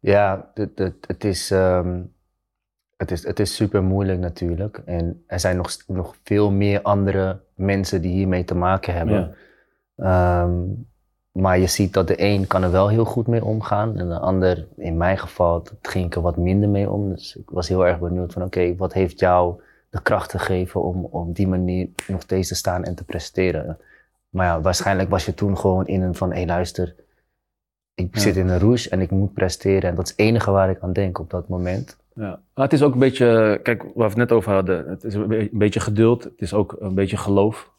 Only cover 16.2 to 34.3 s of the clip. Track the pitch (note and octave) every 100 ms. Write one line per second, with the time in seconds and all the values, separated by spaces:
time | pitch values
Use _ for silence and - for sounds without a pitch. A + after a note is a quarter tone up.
16.2 | F2 E2 F2 G2 G#2 G2+ G2+ G2+ G2+ F2+
17.2 | - - - F2 E2+ F#2 F2+ E2+ E2+ F2+
18.2 | F2+ G2 F2+ F#2 F2 F2 F#2 F#2+ F#2 -
19.2 | F#2 F2+ F2 F2 _ _ _ - - G#2
20.2 | - F#2+ - F#2 F#2 G2 E2+ F2+ F2 F2
21.2 | E2+ E2+ G2 F#2 F2+ F2+ F2 - - F#2+
22.2 | - F#2 F2+ F2 - F2+ E2+ F2 - F2+
23.2 | - - F#2 D#2+ C2+ D#2+ _ _ _ _
24.2 | _ F#2 F2+ E2 E2 F#2 - F#2+ F#2+ F#2+
25.2 | G2 - G2+ F#2+ G2 F#2 F#2 F#2+ F#2 F2
26.2 | F#2 F2 F2 F2 F2+ - F2+ - _ _
27.2 | _ _ _ _ _ _ _ - F2+ A2+
28.2 | G#2 F#2 F#2 F2+ G2+ A#2+ - F#2 F#2 G2
29.2 | G2 - F#2 - G2 F#2+ F#2 F2 F2+ -
30.2 | G#2+ A#2 G#2+ G2 F#2+ F#2 F2+ F#2 G2 F2+
31.2 | E2 F2+ E2 F2+ F2+ F#2+ B2+ - _ -
32.2 | G#2 F2 _ - C3+ D3+ D3 B2 C3+ B2+
33.2 | B2 A2+ A2 G2+ - A2+ - - A2 G#2
34.2 | A#2+